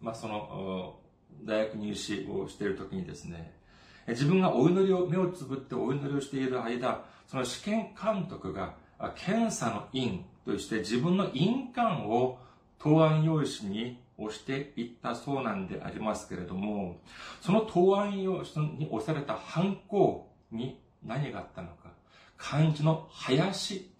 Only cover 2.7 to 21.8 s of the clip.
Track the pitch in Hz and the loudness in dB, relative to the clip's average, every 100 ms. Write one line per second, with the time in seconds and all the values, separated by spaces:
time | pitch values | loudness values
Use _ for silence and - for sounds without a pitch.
2.7 | 95 95 95 82 73 - 85 82 - _ | -4 -6 -8 -8 -10 -12 -12 -14 -18 _
3.7 | - - - - 117 143 190 185 120 151 | -20 -20 -18 -6 0 4 6 4 6 6
4.7 | 185 196 180 175 180 180 - 127 135 - | 6 6 4 4 2 0 -2 -8 -8 -6
5.7 | 123 113 143 139 143 135 135 131 127 113 | -4 -2 -2 -2 -4 -4 -2 -2 -2 -2
6.7 | 120 127 110 - - - 135 120 - - | -2 -2 -4 -8 -20 -8 -4 -4 -4 -2
7.7 | 220 196 - 202 202 160 110 95 95 92 | -2 -2 -4 -2 0 -2 -6 -8 -6 -6
8.7 | - - _ - - - 220 226 - 117 | -8 -20 _ -8 -6 -2 2 2 0 -2
9.7 | 104 - 131 120 90 - - - 101 - | -4 -4 -2 -2 -2 -8 -14 -4 -4 -2
10.7 | 110 - 123 156 185 196 131 190 262 262 | -4 0 0 4 4 2 2 2 2 -2
11.7 | - 226 156 107 117 127 - - - _ | 0 0 2 2 2 2 -2 -14 -20 _
12.7 | _ 151 160 160 156 156 156 - - 104 | _ 4 8 8 6 4 4 0 -2 -6
13.7 | 104 120 123 - - 107 107 - 139 147 | -4 -4 -8 -16 -10 -8 -8 -4 -4 -4
14.7 | - 117 - 123 120 - 139 120 98 92 | -6 -6 -6 -6 -6 -2 -2 0 -2 -4
15.7 | - 95 90 107 104 - 87 90 92 101 | -6 -8 -4 -2 -2 -4 -8 -6 -4 -2
16.7 | 104 95 85 - - - - - 214 220 | -2 -4 -8 -16 -18 -16 -8 4 4 6
17.7 | 175 190 196 202 196 190 175 - 156 151 | 6 6 6 2 0 -2 -2 -4 -2 -2
18.7 | 127 147 110 - 147 - 110 - 160 190 | -2 -4 -4 -2 -4 -2 -6 -4 0 0
19.7 | 196 - 202 170 - - - _ 113 131 | 0 -2 4 4 2 -10 -20 _ -6 -6
20.7 | - _ _ 107 127 139 101 - - 85 | -8 _ _ -6 -4 -4 -6 -10 -12 -12
21.7 | 80 | -14